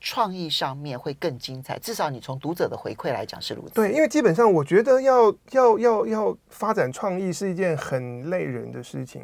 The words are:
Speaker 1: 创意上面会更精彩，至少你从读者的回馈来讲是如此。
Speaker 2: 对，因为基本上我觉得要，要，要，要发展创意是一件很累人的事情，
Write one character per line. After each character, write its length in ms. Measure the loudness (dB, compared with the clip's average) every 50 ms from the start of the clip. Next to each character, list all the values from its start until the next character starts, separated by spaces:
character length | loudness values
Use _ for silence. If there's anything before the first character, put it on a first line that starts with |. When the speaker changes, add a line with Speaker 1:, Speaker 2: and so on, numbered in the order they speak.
Speaker 1:
创 320 | -8 -6 -4 -2 -2 -2 -4
意 160 | -6 -6 -4
上 260 | -4 -4 -4 -4 -6
面 240 | -8 -8 -10 -10 -8
会 140 | -8 -8 -6
更 240 | -4 -6 -6 -6 -6
精 240 | -10 -12 -14 -12 -10
彩， 160 | -10 -10 -10
至 140 | -8 -8 -4
少 160 | -4 -4 -4
你 100 | -4 -6
从 180 | -10 -10 -10 -8
读 140 | -6 -6 -2
者 140 | -2 -2
的 80 | -2 -2
回 180 | -6 -8 -8 -8
馈 200 | -6 -4 -4 -4
来 120 | -4 -6
讲 160 | -8 -10 -12
是 120 | -10 -10 -10
如 80 | -10 -12 -4
此。 40 | 0
Speaker 2:
对， 200 | 0 0 2 4
因 80 | 2
为 60 | 2
基 140 | 4 4 4
本 140 | 4 4 4
上 160 | 6 6 6
我 100 | 6 4
觉 220 | 4 4 4 4 6
得 160 | 6 4 4
要， 340 | 6 6 6 8 6 6 4 0 _ -2
要， 280 | 2 4 6 6 6 6
要， 260 | 4 2 2 2 0
要 320 | 0 -2 0 0 -2 -2 -4 _ _
发 240 | -10 -4 -2 0 0
展 180 | 0 0 0
创 260 | -2 -4 -4 -4 -2
意 140 | -2 -2 -4
是 180 | -4 -4 -4 -4
一 60 | -2
件 200 | 0 0 0 -2
很 520 | -2 -4 -4 -4 -4 -4 -6 -10 -10 -6 -4
累 140 | -4 -4 -4
人 260 | -4 -6 -6 -8 -10
的 140 | -10 -12 -12
事 220 | -10 -10 -10 -10
情， 160 | -10 -12 -16